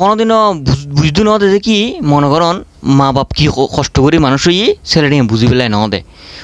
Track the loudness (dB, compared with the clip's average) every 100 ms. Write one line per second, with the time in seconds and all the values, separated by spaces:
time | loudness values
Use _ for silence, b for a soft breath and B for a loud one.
0 | 0 0 0 2 0 -2 -2 -4 -2 -2
1 | 0 0 0 2 2 0 0 0 -2 -2
2 | 0 2 2 2 0 -2 -10 -8 0 2
3 | 2 0 -4 -2 -2 0 -2 -2 -2 0
4 | 2 2 2 0 0 0 0 -2 -2 0
5 | 2 2 0 0 2 2 0 -2 -2 -4
6 | -8 B B B